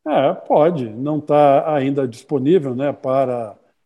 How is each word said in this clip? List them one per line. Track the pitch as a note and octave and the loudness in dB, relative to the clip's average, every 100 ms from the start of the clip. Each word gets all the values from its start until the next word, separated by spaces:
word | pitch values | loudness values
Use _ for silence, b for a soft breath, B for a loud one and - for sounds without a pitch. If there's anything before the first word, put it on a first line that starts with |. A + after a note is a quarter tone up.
| D#4 | -2
É, | D3 C#3+ | 0 0
pode. | F3+ - G3+ D#3+ E3 A2+ | -2 0 2 2 0 -6
Não | A2 C#3+ D3+ | -6 -6 -4
tá | D3 D3 C#3+ C#3 D#3+ | 0 4 4 4 2
ainda | D3+ C3+ C#3 C3 | -2 -2 -2 -4
disponível, | - - C#3+ C3+ F3+ C#3 B2 | -6 -6 -2 2 0 0 -4
né, | C#3+ | -6
para, | - C3+ C3 C3 A#2+ G#2+ F#2+ _ _ | -4 -2 0 0 -4 -8 -14 _ _